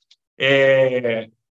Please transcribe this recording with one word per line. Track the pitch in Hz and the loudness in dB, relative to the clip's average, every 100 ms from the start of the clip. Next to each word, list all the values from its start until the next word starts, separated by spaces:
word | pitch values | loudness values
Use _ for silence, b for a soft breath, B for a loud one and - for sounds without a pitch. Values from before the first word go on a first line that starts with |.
| _ _ _ - | _ _ _ -4
é, | 135 139 135 135 131 123 120 113 113 _ _ _ | 0 2 2 2 0 -2 -4 -6 -10 _ _ _